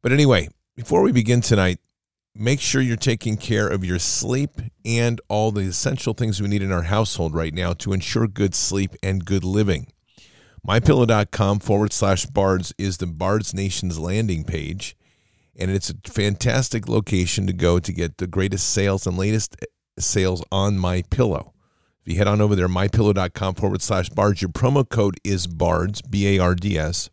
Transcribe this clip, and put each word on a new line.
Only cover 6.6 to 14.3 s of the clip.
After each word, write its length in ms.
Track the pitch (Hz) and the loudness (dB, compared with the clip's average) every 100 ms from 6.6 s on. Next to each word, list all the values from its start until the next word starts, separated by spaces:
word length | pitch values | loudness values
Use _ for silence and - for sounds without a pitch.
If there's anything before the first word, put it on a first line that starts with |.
in 100 | 95 | 0
our 120 | 90 | -2
household 520 | 82 104 110 - 82 | 0 0 0 -2 -2
right 200 | 80 82 | -2 -4
now 180 | 80 87 | -4 -4
to 220 | 87 104 | -4 -2
ensure 340 | 95 - 113 113 | -4 -2 -2 -2
good 260 | 98 98 | 0 -2
sleep 400 | - - 98 98 - | 0 -2 -2 -2 -4
and 220 | 95 95 | -4 -2
good 180 | 87 98 | -2 -2
living. 480 | 87 101 101 80 62 _ _ _ - _ _ - | 0 0 0 -2 -6 _ _ _ -20 _ _ -12
My 160 | - 110 | 0 4
pillow 280 | 135 143 117 | 6 6 6
dot 240 | 110 101 | 4 0
com 300 | - 101 101 | 0 0 0
forward 340 | - 104 107 | 0 0 2
slash 320 | - 98 92 - | 0 0 0 0
bards 480 | - 98 92 90 - | 0 2 2 -2 -6
is 220 | 98 90 | -4 -4
the 80 | 90 | -6
Bards 480 | 80 92 107 - | -4 -2 -2 -2
Nation's 440 | 92 98 - 92 80 | -4 -4 -4 -4 -4
landing 460 | 82 101 110 | -2 -2 -2